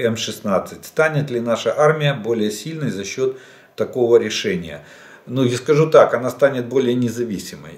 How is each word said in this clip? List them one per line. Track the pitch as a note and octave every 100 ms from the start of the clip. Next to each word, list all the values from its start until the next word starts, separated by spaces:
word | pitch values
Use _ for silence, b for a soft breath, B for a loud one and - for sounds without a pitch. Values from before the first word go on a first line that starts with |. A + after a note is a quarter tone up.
| A#2
М | A2+
шестнадцать? | - - G#2 F2+ - E2+
Станет | - - D#3 D3 D3
ли | A#2+
наша | A#2 A2 A2+ C#3
армия | D#3 D#3 D3
более | A#2+ G#2+ A2+ G#2+
сильной | - D#3+ D#3 B2
за | F#2+ G2
счёт | - C3 C3 B B B -
такого | G2+ B2 A#2 A#2
решения? | G#2+ - G#2+ F2+ D#2+ D2 - B B B -
Ну, | C3 B2
я | A#2+
скажу | - D3 D#3
так, | C#3+ -
она | A#2+ B2
станет | - C#3 B2+ A2+
более | C3 A#2+ B2+
независимой. | A#2+ A2 A#2 F#2+ - D2+ D2